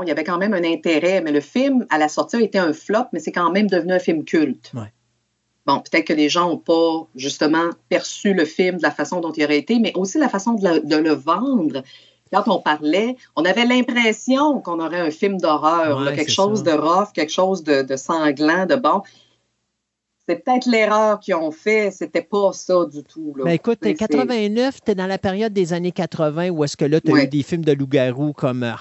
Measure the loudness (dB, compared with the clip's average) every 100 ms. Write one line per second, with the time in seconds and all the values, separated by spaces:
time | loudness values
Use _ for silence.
0 | -2 -4 -2 -2 -2 -2 -2 -2 0 0
1 | 2 0 0 -2 0 -2 2 0 0 0
2 | 0 -2 -2 0 0 0 0 -2 -2 -2
3 | -2 -6 -6 -2 0 2 2 2 0 0
4 | 0 -2 0 0 0 -2 -10 -12 -12 _
5 | _ _ _ _ _ _ -2 -2 0 -2
6 | 0 0 2 2 0 -2 0 2 2 0
7 | -8 -10 -8 -2 0 2 -2 -6 -4 -4
8 | -4 -4 0 2 0 0 -2 0 -2 -2
9 | -6 -4 -4 -2 0 0 2 0 0 -2
10 | -2 0 0 0 -2 0 2 0 0 0
11 | 2 0 0 -2 0 0 0 -4 -10 -20
12 | _ _ -4 -2 0 0 0 -2 0 0
13 | 0 -4 _ -2 0 2 4 2 2 0
14 | 0 0 0 2 2 0 -4 -4 -4 -2
15 | -4 -2 -2 0 0 2 2 2 2 0
16 | -2 -2 -2 0 2 2 0 2 2 2
17 | 0 -4 -4 0 0 0 2 2 2 -4
18 | -2 0 0 2 2 2 2 2 2 0
19 | -2 _ _ _ _ _ _ _ _ _
20 | _ _ -6 -4 0 0 2 2 4 4
21 | 2 0 -2 -2 -2 -4 0 0 0 -4
22 | -6 -6 -2 0 0 0 0 0 0 -6
23 | -16 -12 -10 -4 -2 0 0 -2 -2 -2
24 | 0 0 0 -2 -2 0 -2 -4 -4 -2
25 | -2 -4 -4 -2 -2 -2 -2 0 -2 -2
26 | -4 -2 -2 0 -2 -2 -2 0 2 2
27 | 4 4 4 0 -2 -2 0 0 2 2
28 | 2 0 -4 -2 -2 -2 -4 -4